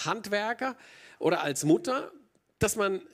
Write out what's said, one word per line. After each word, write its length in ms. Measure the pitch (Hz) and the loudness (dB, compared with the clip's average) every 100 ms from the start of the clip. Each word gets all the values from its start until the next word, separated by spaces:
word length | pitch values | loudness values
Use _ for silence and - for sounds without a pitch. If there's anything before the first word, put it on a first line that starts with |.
Handwerker 720 | 151 208 208 202 214 240 262 240 - - - - | -4 -4 -2 -2 -2 -4 -4 -6 -14 -20 -20 -2
oder 240 | - 170 | 2 2
als 200 | 151 135 | 0 0
Mutter, 480 | 147 151 - 262 - - _ _ _ - | 4 4 2 -4 -6 -14 _ _ _ -2
dass 180 | 214 220 | 0 2
man 260 | 196 190 - | 0 -2 -8